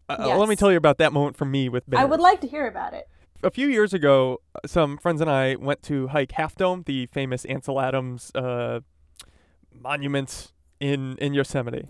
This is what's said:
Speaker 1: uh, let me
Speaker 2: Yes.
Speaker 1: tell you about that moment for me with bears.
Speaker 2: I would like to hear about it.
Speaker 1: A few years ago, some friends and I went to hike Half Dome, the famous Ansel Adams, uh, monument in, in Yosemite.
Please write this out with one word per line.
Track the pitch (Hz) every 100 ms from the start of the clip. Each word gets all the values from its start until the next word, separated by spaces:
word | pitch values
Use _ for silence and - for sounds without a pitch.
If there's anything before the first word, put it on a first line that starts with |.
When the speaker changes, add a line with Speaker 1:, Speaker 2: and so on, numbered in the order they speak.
| -
Speaker 1:
uh, | 139 131 156
let | 214
me |
Speaker 2:
Yes. | 208
Speaker 1:
tell | 196
you | 175
about | 151 139
that | 156
moment | 147 143 -
for |
me | 139 139 127
with | 123 -
bears. | 175
Speaker 2:
I | 269
would | 320
like | 359 370
to | 269
hear | 302 240
about | 190 -
it. | - - _ _ -
Speaker 1:
A | 170
few | - 285
years | 226 208
ago, | 190 143 135 131 127 _ -
some | - 175 147 147
friends | 175 151
and | 160
I | 135 131 135
went | 135 -
to | - 143 131
hike | 147 135
Half | - 156
Dome, | - 185 180 165
the | 135 123
famous | 143 131 127
Ansel | - 135 143 135
Adams, | 131 131 127 123 -
uh, | 131 127 123 120 120 - _ _ - - _ _ _ _
monument | 120 123 147 139 139 135 - - _ _ -
in, | 139 139 131 131
in | 143
Yosemite. | 139 131 143 120 -